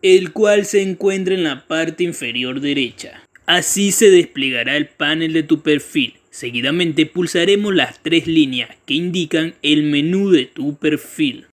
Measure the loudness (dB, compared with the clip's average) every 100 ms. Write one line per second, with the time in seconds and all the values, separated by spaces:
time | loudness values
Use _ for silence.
0 | 6 4 4 0 2 2 2 -2 -2 -2
1 | -2 -2 -2 -2 -2 -6 _ -4 -4 -4
2 | -6 -6 -8 -6 -6 -4 -4 -2 -2 -6
3 | -20 -20 _ -14 -8 -6 -4 -2 -2 4
4 | 6 6 4 -4 -4 -4 -2 -4 -4 _
5 | -2 -2 -2 -2 0 0 2 0 0 -4
6 | -4 _ _ -14 -8 -4 -2 0 0 0
7 | 0 0 -2 0 2 2 2 0 0 -4
8 | 0 0 2 2 2 0 -8 -14 -6 -4
9 | -2 -4 -2 -2 -4 -4 0 2 2 0
10 | 0 0 2 2 2 -6 -8 -2 -2 -2
11 | -6 -4 -4 -4 -18